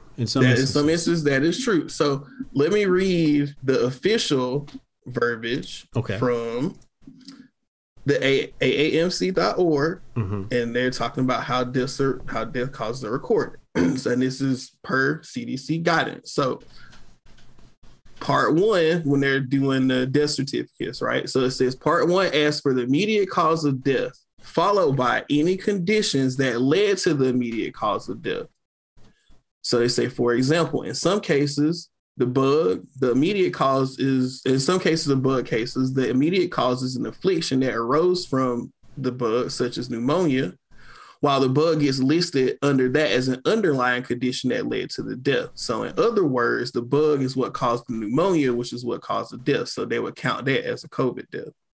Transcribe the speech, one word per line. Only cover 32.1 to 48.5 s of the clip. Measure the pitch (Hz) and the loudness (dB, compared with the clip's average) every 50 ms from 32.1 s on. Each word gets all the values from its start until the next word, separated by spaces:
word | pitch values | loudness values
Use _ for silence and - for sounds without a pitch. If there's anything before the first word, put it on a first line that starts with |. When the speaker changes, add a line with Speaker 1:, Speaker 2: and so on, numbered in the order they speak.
| _ - | _ -2
Speaker 2:
the | 127 | -2
bug, | 127 123 135 135 135 143 151 165 185 185 - - - - 131 | 0 2 2 2 4 4 2 2 2 0 -2 -6 -12 -6 -2
the | 131 127 | 0 2
immediate | 117 131 147 180 208 202 180 175 180 | 4 4 2 2 2 2 0 0 0
cause | - 165 135 135 135 135 135 135 - | 0 0 2 2 2 0 -2 -2 -2
is, | 127 135 135 131 127 127 131 - - | 0 2 2 2 0 0 -4 -4 -2
in | 135 131 135 | 0 0 2
some | 131 - 185 185 | 2 2 2 2
cases | 185 - 160 160 - 143 | 2 0 0 0 2 2
of | 139 135 127 | 2 2 2
bug | 131 135 127 120 | 2 2 0 0
cases, | - - 113 107 - - 135 131 131 131 | -2 -2 -2 -2 -2 -2 -2 -2 -2 0
the | 135 127 104 | 0 0 0
immediate | 120 131 143 165 185 190 175 - | 2 2 2 2 2 2 0 0
cause | - - 120 127 123 127 131 | 0 0 0 0 0 0 -2
is | 127 127 | -4 -6
an | 120 117 | -6 -6
affliction | 113 - - - 180 190 165 165 - 143 131 | -8 -8 -4 0 0 0 0 0 0 0 0
that | 131 127 104 | 0 0 0
arose | 113 117 117 135 151 170 180 180 180 - | -2 -2 0 2 2 4 2 2 0 -2
from | - - 131 131 127 123 120 - - - _ - - - - | -2 -2 0 0 0 -2 -2 -6 -8 -12 _ -20 -18 -12 -6
the | 131 127 | -6 -4
bug, | 123 127 123 113 110 123 120 - | -4 -2 -2 0 0 0 -2 -2
such | - - 127 120 - - | -2 -2 -4 -4 -4 -6
as | 123 127 | -6 -6
pneumonia, | 123 113 117 131 151 180 190 156 131 131 143 180 185 - _ _ - - - - - - - - - _ | -6 -2 0 0 2 2 2 2 2 0 0 -2 -6 -12 _ _ -20 -20 -20 -20 -20 -20 -20 -20 -6 _
while | - 143 139 135 | 2 2 4 4
the | 135 127 | 4 4
bug | 131 143 156 170 160 156 143 | 4 4 4 4 4 2 2
is | 143 131 131 | 2 2 2
listed | 127 131 151 170 170 - - 139 131 127 - - | 2 2 4 2 2 2 2 2 2 2 0 0
under | - 143 143 131 127 127 | 0 2 4 4 4 2
that | 127 151 156 117 | 2 2 2 2
as | 98 127 127 131 | 2 2 2 0
an | 127 - - | -2 0 0
underlying | 156 208 226 208 170 143 131 123 123 123 123 | 0 2 2 2 2 2 2 2 2 0 0
condition | 123 - 120 123 127 127 127 - - 127 | -2 -4 -4 -2 -2 -2 -2 -2 -2 -2
that | 120 107 104 120 | -2 -2 -2 -2
led | 117 107 95 - | -4 -4 -4 -6
to | - - 110 | -8 -8 -8
the | 110 107 127 | -8 -8 -4
death. | 127 143 135 120 - - - | 0 0 0 0 -2 -4 -8
So | - - - 120 110 110 | -8 -6 -4 -4 -4 -4
in | - - - | -4 0 0
other | 175 226 226 208 185 | 0 2 2 2 2
words, | 147 127 123 120 120 120 117 120 131 | 2 2 2 2 2 0 0 -2 -4
the | - - | -4 -4
bug | 120 120 135 143 151 151 151 139 | -2 0 2 2 4 2 2 2
is | 135 127 131 | 0 -2 -2
what | 131 123 98 - | -2 -2 -2 -2
caused | - 135 123 120 120 - - | -2 0 0 0 -2 -4 -6
the | 120 | -8
pneumonia, | 113 110 104 120 147 175 196 185 160 143 127 | -6 -4 -2 0 2 2 2 2 2 2 2